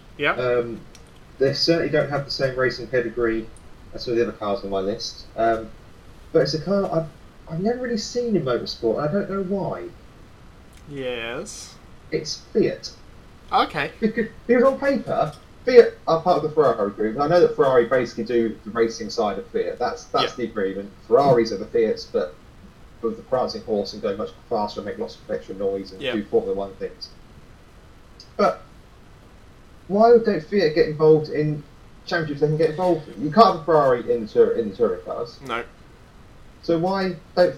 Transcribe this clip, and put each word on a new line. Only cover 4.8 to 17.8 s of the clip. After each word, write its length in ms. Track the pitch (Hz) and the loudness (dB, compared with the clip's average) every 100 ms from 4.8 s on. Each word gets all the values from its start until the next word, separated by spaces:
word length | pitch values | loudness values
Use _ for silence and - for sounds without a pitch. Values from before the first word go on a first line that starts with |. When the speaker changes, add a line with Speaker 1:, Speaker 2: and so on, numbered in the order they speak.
| 95 117 - - - - | -4 -6 -10 -14 -12 -2
Speaker 2:
Um, 320 | 113 110 107 - - - - - - | 0 0 -6 -16 -20 -20 -20 -20 -2
but 100 | 160 | 0
it's 120 | 156 | 0
a 60 | 156 | -2
car 280 | 180 196 196 | -2 -2 0
I've, 160 | 160 156 - - - - | -4 -6 -14 -20 -20 -12
I've 80 | 165 | -4
never 220 | 208 254 | -2 -2
really 160 | 247 220 | -4 -6
seen 380 | - 240 240 190 | -4 -4 0 0
in 80 | |
motorsport, 540 | 135 117 98 - 113 104 | 0 -4 -4 -4 -2 -2
and 80 | 151 | -2
I 40 | |
don't 160 | 202 - | -4 -4
know 140 | 196 | -6
why. 460 | 180 196 156 - 87 - - - - - - - - - - | -4 -4 -6 -8 -12 -18 -20 -20 -20 -20 -20 -20 -20 -20 -16
Speaker 1:
Yes. 840 | 139 127 120 113 131 208 - - - - - - | -8 -6 -6 -6 -8 -10 -14 -18 -20 -20 -20 -6
Speaker 2:
It's 240 | 160 - - - | -6 -6 -12 -4
Fiat. 400 | 214 131 - - - - - - - - | 0 0 -2 -12 -18 -20 -20 -20 -20 -2
Speaker 1:
Okay. 380 | 202 - 156 139 - | 0 0 -2 -6 -2
Speaker 2:
Because, 280 | 220 233 214 - - | -2 -2 -6 -6 2
because 160 | 247 | 4
on 140 | 269 269 | 4 4
paper, 540 | 277 262 - - 156 - - - | 0 0 -2 -2 -2 -4 -20 -6
Fiat 300 | - 247 220 - - | 8 8 8 2 0
are 140 | 160 | 2
part 180 | 180 175 | 4 2
of 40 | |
the 60 | 156 | 2
Ferrari 400 | 156 139 - 101 | 2 2 2 -2
group, 240 | 107 107 | -2 -2
and 80 | 131 | 0
I 40 | 147 | 4
know 120 | 175 | 6
that 160 | 156 - | 6 4
Ferrari 300 | 135 127 | 4 4